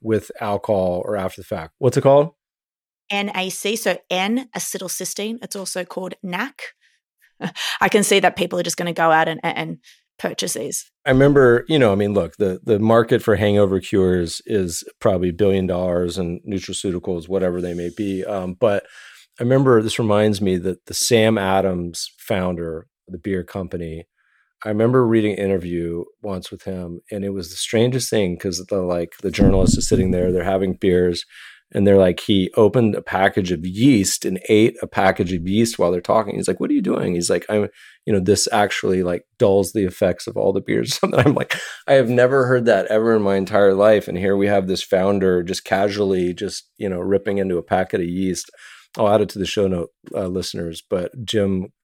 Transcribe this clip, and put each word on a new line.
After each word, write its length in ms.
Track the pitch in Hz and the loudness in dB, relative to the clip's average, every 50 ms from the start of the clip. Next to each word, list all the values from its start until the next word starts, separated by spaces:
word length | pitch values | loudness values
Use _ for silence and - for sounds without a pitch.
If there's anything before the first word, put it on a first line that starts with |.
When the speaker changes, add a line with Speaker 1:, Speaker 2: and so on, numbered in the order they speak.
| - | -4
Speaker 1:
with 300 | 110 110 104 - - - - | -2 -2 -2 -2 -6 -12 -8
alcohol 640 | 113 104 101 98 - - 107 95 92 90 90 90 - | -6 -4 -4 -4 -2 -2 0 0 0 0 -2 -4 -4
or 120 | 104 107 | -4 -4
after 240 | 101 92 92 - - | -4 -4 -6 -8 -10
the 60 | 92 | -12
fact. 280 | - 107 87 80 82 _ _ | -10 -10 -10 -10 -14 _ _
What's 180 | 139 123 - | -2 0 0
it 60 | 143 - | 4 4
called? 280 | 139 139 143 151 165 - _ _ _ _ _ _ _ _ _ _ _ _ _ _ _ | 6 6 6 4 2 -4 _ _ _ _ _ _ _ _ _ _ _ _ _ _ _
Speaker 2:
N 220 | 202 202 202 202 - | -6 -6 -6 -6 -6
A 140 | 185 185 190 | -6 -6 -6
C, 260 | 185 - - 202 226 | -8 -6 -4 -4 -4
so 220 | 220 - 202 175 - - _ | -2 -2 -4 -4 -4 -6 _
N-acetylcysteine. 1300 | 180 185 185 202 233 254 269 - - 202 - - - 185 190 175 - - 185 180 - - 202 220 226 247 240 | -4 -4 -2 -2 -2 -4 -4 -6 -10 -10 -10 -8 -10 -10 -10 -10 -8 -8 -8 -8 -8 -8 -8 -8 -8 -10 -10
It's 120 | - - | -12 -10
also 300 | 202 185 - - 185 180 | -10 -10 -8 -8 -8 -10
called 300 | - - 202 185 180 - - - | -8 -8 -10 -8 -10 -12 -12 -10
nac. 360 | 185 180 185 226 269 - - - - - _ _ _ _ _ _ _ _ _ _ _ _ _ | -8 -6 -6 -6 -8 -10 -16 -18 -20 -20 _ _ _ _ _ _ _ _ _ _ _ _ _
<laughs> 400 | - 180 - - - - - - | -12 -12 -10 -8 -8 -8 -2 -2
I 80 | 208 190 | 0 2
can 140 | - 208 202 | 2 2 2
see 160 | - 202 196 | 4 2 4
that 160 | 190 - - | 4 2 0
people 240 | - 190 175 190 180 | 0 -4 -4 -4 -4
are 60 | 170 | -4
just 120 | - - | -4 -6
gonna 160 | - 175 175 165 | -6 -6 -6 -2
go 200 | - 165 165 160 | 0 2 4 4
out 160 | 160 160 160 | 4 2 0
and, 100 | 160 - - | -2 -4 -6
and 340 | 170 - - 160 160 165 - _ - _ _ _ _ _ _ | -6 -6 -6 -8 -8 -10 -14 _ -20 _ _ _ _ _ _
purchase 360 | - - - - 196 175 - | -8 -6 -6 -6 -6 -6 -6
these. 340 | - 131 - - - - - _ _ _ | -8 -8 -8 -8 -10 -12 -14 _ _ _
Speaker 1:
I 60 | 147 | 2
remember, 540 | 131 131 139 143 143 139 131 123 120 120 - - | 4 6 6 6 6 6 6 6 6 4 2 2
you 120 | 160 147 | 2 4
know, 100 | 127 107 | 4 4
I 60 | 98 | 4
mean, 180 | 101 104 101 104 | 2 0 2 2
look, 220 | 98 85 82 - | 0 0 -2 -2
the, 240 | - 104 95 92 92 - | -2 -2 0 0 -4 0
the 160 | - 110 101 | 0 2 2
market 440 | 110 110 113 117 113 - 127 110 - | 4 4 4 4 4 4 2 0 2
for 120 | - 104 | 2 2
hangover 460 | 90 104 104 101 104 104 95 95 92 | 2 4 2 4 4 4 4 2 -2
cures 600 | - - - 98 95 92 92 90 85 82 - - - | -2 0 0 2 2 2 2 0 -2 -4 -6 -10 -8
is 380 | - 117 101 92 87 82 - - - - _ | -4 -2 -2 -2 -2 -6 -8 -12 -14 -18 _
probably 300 | - 113 95 90 90 90 | 0 0 0 2 0 -2
a 20 | 82 | 0
billion 340 | - 104 98 98 95 95 | 2 2 2 2 2 0
dollars 500 | 90 90 90 90 90 87 87 90 87 85 | 0 -2 -2 -2 -2 0 0 -2 -2 -4
in 240 | 95 90 85 87 - - - | -4 -6 -6 -6 -8 -8 -8
nutraceuticals, 800 | 101 92 - - 92 - - 101 87 87 - 101 90 85 80 87 | -8 -8 -8 -8 -10 -6 -6 -4 -6 -4 -4 -6 -6 -6 -6 -4
whatever 320 | 95 98 92 90 87 90 | -2 -2 0 0 -2 -2
they 140 | 87 87 87 | -4 -6 -6
may 160 | 87 87 87 | -6 -8 -8
be. 340 | 85 - 107 98 95 92 92 | -6 -6 -6 -4 -4 -6 -6
Um, 300 | - 104 95 92 92 92 | -6 -6 -6 -6 -8 -4
but 300 | - 123 110 101 98 - - - - - - - - - _ _ - | -2 0 0 0 0 -4 -8 -18 -20 -20 -20 -20 -20 -20 _ _ -6
I 20 | 123 | -2
remember, 400 | 120 131 135 139 131 123 110 107 | 0 2 2 4 4 4 4 4
this 160 | 110 - - | 2 -2 -2
reminds 420 | 120 107 104 104 107 107 104 95 | 0 0 2 2 2 2 0 0
me 180 | 104 95 92 90 | 0 0 -2 -2
that 280 | 87 95 90 - _ | -2 -4 -6 -8 _
the 80 | - - | -12 -8
Sam 440 | - - - 120 113 110 113 113 104 | -6 0 2 2 4 4 4 2 0
Adams 720 | 98 95 95 98 95 95 90 87 87 87 85 - - - - _ | 0 0 2 2 2 0 -2 -4 -6 -8 -8 -12 -12 -14 -16 _
founder, 680 | - - 110 92 92 92 90 85 85 82 80 80 - _ _ _ _ _ | -8 -4 -4 -2 -2 -4 -4 -6 -8 -8 -10 -12 -14 _ _ _ _ _
the 100 | 92 85 | -18 -12
beer 240 | - 104 95 92 87 | -6 -6 -6 -6 -6
company, 640 | - - 101 92 87 - 87 85 82 80 82 85 - _ _ _ _ _ _ _ _ _ _ - | -8 -10 -10 -10 -8 -8 -10 -8 -10 -10 -12 -14 -18 _ _ _ _ _ _ _ _ _ _ -8
I 40 | 107 | -6
remember 360 | 107 104 113 120 123 131 123 | 0 2 2 2 4 2 2
reading 280 | 110 113 113 107 104 98 | 4 2 2 2 0 -2
an 120 | 95 101 | -2 -2
interview 600 | 98 98 90 85 87 87 85 85 85 85 85 - - _ _ - | -2 -2 -2 -2 -4 -6 -6 -4 -6 -6 -8 -10 -12 _ _ -10
once 300 | 104 95 92 90 - 104 | -10 -8 -8 -10 -12 -16
with 100 | 92 - | -14 -12
him, 380 | 98 92 90 90 87 87 87 - _ | -10 -10 -10 -10 -12 -12 -14 -14 _
and 140 | 110 101 98 | -10 -8 -6
it 60 | 98 | -6
was 200 | 98 98 87 85 | -6 -8 -10 -10
the 60 | 90 | -10
strangest 520 | - - - - 110 117 123 127 127 120 - | -10 -8 -2 2 2 2 2 0 -2 -4 -2
thing 300 | - 110 101 92 87 - | -2 0 0 -2 -2 -4
'cause 260 | - 98 85 90 92 - | -6 -6 -6 -6 -6 -6
the, 120 | 104 98 | -4 -4
like, 340 | 92 90 87 87 85 - - - - | -2 -2 -2 -4 -4 -6 -10 -8 -8
the 100 | 95 - | -6 0
journalist 440 | - 95 95 95 95 92 80 - | 4 4 4 6 4 4 4 2
is 120 | - - - | 0 0 0
sitting 240 | 104 92 92 92 92 | 2 2 2 2 0
there, 180 | 90 90 90 | 0 0 0
they're 140 | 90 90 85 | 0 0 0
having 300 | 95 95 95 98 95 87 | 0 0 0 0 -2 -2
beers, 500 | - - 95 90 90 90 90 85 85 - - - - - - - _ _ _ - | 0 0 2 2 4 2 2 0 -4 -8 -14 -20 -20 -20 -20 -20 _ _ _ -2
and 120 | 104 98 | 2 4
they're 120 | 101 98 98 | 6 6 6
like, 220 | 92 90 87 - | 6 4 2 0
he 300 | - - 107 95 92 - - | -2 0 2 2 2 0 2
opened 400 | - 110 101 104 131 117 107 101 | 4 4 4 4 2 2 2 0
a 80 | - - | -2 -6
package 480 | - - 92 98 101 - 107 92 90 | -4 -2 2 2 2 2 0 -2 -2
of 160 | 90 78 82 | -4 -4 -4
yeast 600 | 90 92 104 120 147 135 101 95 92 - - - | -8 -2 2 4 4 6 4 4 2 -2 -4 -4
and 120 | - 92 92 - - | -4 -6 -6 0 2
ate 280 | 110 107 110 - - - - | 4 4 4 4 2 -2 -10
a 40 | |
package 460 | 90 - - 98 95 92 - 101 85 92 | -6 -2 2 2 2 2 2 -2 -2 -2
of 160 | 85 82 92 | -4 -4 -2
yeast 300 | 98 110 117 113 - - | 0 0 0 0 0 0
while 120 | 95 87 | 0 0
they're 120 | 90 87 - | 0 -2 0
talking. 340 | - 107 110 107 101 - | 0 0 0 0 -2 -6
He's 100 | - 95 | -4 -4
like, 140 | - - - | -4 -4 -4
"What 80 | - - | -2 -2
are 60 | 294 | 0
you 80 | 285 190 | 0 0
doing?" 320 | - 233 - - 95 90 | 0 -2 -2 -2 -2 -2
He's 160 | 87 85 - | -2 -2 0
like, 160 | 95 90 - - | -2 -2 -2 -2
"I'm, 220 | 107 107 101 101 - _ - - - _ _ | -2 0 0 -2 -6 _ -20 -20 -20 _ _
you 80 | - 110 | -2 0
know, 80 | 98 | 0
this 260 | 92 98 101 - - - 117 | 2 2 2 2 0 0 0
actually, 500 | 104 104 95 - - - 95 92 92 90 | 0 0 0 -2 -4 -2 -2 0 0 0
like, 220 | 87 87 87 - _ _ _ | -2 -4 -4 -6 _ _ _
dulls 340 | 123 101 98 101 98 95 - | 2 4 4 4 2 0 0
the 140 | 110 98 | -2 -2
effects 400 | 90 - - 101 90 90 - - | -2 0 0 0 0 0 -2 -8
of 100 | - 110 | -10 -6
all 160 | 107 107 98 95 | -2 -2 0 0
the 80 | 98 | -2
beers." 400 | - - 107 113 117 123 139 - | -2 -2 -2 -2 -2 -2 -4 -4
<laughs> 20 | - | -4
And 120 | 185 - | 0 2
I'm 200 | 135 - 147 131 | 2 4 4 2
like, 220 | - - - - - - - - - - - | 0 -4 -6 -8 -10 -10 -14 -16 -14 -2 2
"I 60 | 143 | 4
have 160 | 135 123 113 | 4 4 2
never 360 | 123 120 123 127 135 139 131 | 2 2 2 4 4 2 2
heard 200 | 123 127 123 113 | 2 2 2 4
that 200 | 117 104 95 92 - | 4 2 2 2 2
ever 280 | 107 110 110 117 113 | 0 2 2 4 2
in 60 | 107 101 | 2 2
my 140 | 98 98 | 2 0
entire 360 | 98 95 92 107 101 101 98 95 | 0 0 0 2 4 4 6 6
life." 340 | 95 101 110 110 101 - | 6 6 6 6 4 2
And 120 | - - 90 | -2 -6 -2
here 180 | 95 98 98 | 0 0 2
we 120 | 98 98 101 | 2 2 2
have 200 | 101 101 92 92 | 2 0 0 0
this 140 | 95 87 - | -4 -4 -2
founder 600 | - 101 92 92 98 101 98 95 95 90 90 87 | 0 0 2 2 2 2 2 2 2 2 2 0
just 220 | 90 92 - - | -2 -6 -8 -4
casually 720 | - 98 95 101 104 98 104 104 95 95 92 90 90 87 | -2 -2 0 0 -2 0 0 0 0 0 0 0 -2 -4
just, 340 | - 104 95 - - - _ _ | -6 -8 -10 -10 -12 -16 _ _
you 140 | _ 110 98 | _ -6 -6
know, 100 | 92 87 | -6 -4
ripping 380 | 90 95 98 98 101 104 98 98 | -2 0 0 0 0 0 -2 -2
into 180 | 95 95 90 | -2 0 -2
a 60 | 85 - | -4 -2
packet 400 | - 98 92 92 - - 101 87 | -2 -2 -2 0 -2 -2 -4 -2
of 40 | |
yeast. 440 | 87 87 92 95 92 87 - - - - - - - - - - _ - - | -4 -4 -4 -2 -2 -4 -4 -8 -12 -18 -20 -20 -20 -20 -20 -20 _ -4 -2
I'll 100 | 113 101 | 2 2
add 140 | 104 107 104 | 4 2 2
it 80 | 95 | 0
to 80 | - 101 | -2 -6
the 80 | 92 | -6
show 200 | - - 107 101 | -4 -2 -2 0
note, 240 | 95 92 87 85 - _ _ _ - - | 0 -2 -4 -6 -8 _ _ _ -10 -8
uh, 120 | - 98 | -6 -6
listeners, 560 | 90 92 92 90 - - 95 85 82 82 - - _ | -4 -4 -6 -6 -6 -8 -8 -10 -10 -10 -12 -8 _
but 220 | - 175 - - - 131 110 | -4 -4 -4 -6 -10 -12 -10
Jim 480 | - - 107 101 98 95 92 92 - - _ | -4 -2 0 0 0 0 -2 -4 -8 -14 _